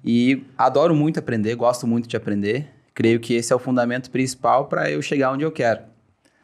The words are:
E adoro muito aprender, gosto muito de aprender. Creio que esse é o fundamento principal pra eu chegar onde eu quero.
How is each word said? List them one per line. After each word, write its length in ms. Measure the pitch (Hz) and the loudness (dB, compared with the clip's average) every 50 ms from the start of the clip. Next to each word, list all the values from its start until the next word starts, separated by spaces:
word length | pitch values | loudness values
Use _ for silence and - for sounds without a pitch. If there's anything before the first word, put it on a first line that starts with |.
| - | -2
E 380 | 117 117 117 120 127 135 131 - - - - | 0 2 2 4 2 2 0 -4 -8 -4 0
adoro 340 | 117 135 135 139 151 175 165 | 0 2 2 4 4 4 4
muito 260 | 147 147 160 160 - | 2 2 0 -2 -4
aprender, 340 | - - 120 110 101 107 117 | -4 -4 -4 -2 -2 -2 -2
gosto 320 | 117 117 120 123 - - | 0 0 0 0 0 -2
muito 220 | 117 117 117 117 117 | -2 0 -2 -2 -4
de 80 | - | -6
aprender. 520 | 113 - 107 104 101 101 101 110 135 151 - - _ _ _ _ | -6 -4 -4 -4 -2 -2 -2 -2 -4 -4 -8 -14 _ _ _ _
Creio 280 | - 110 113 117 117 | 0 2 2 2 2
que 120 | 113 - 123 | 0 0 -2
esse 180 | 120 117 - 131 | -2 0 0 0
é 40 | |
o 40 | 123 | 0
fundamento 500 | - 131 127 123 120 120 120 127 127 - | 0 0 0 0 0 0 -2 -4 -6 -6
principal 560 | - 135 131 131 127 - - 117 120 127 143 | -4 -2 -2 -2 -4 -2 0 2 2 2 2
pra 240 | 143 - - 151 151 | 0 -4 -4 -2 -2
eu 100 | 147 151 | -4 -4
chegar 300 | 143 - 151 143 131 131 131 | -4 -2 -2 0 0 0 0
onde 120 | 135 151 | -2 -4
eu 80 | 160 156 | -4 -4
quero. 280 | - 131 117 110 - - - _ _ _ _ _ _ _ _ _ _ | -2 0 0 0 -2 -4 -12 _ _ _ _ _ _ _ _ _ _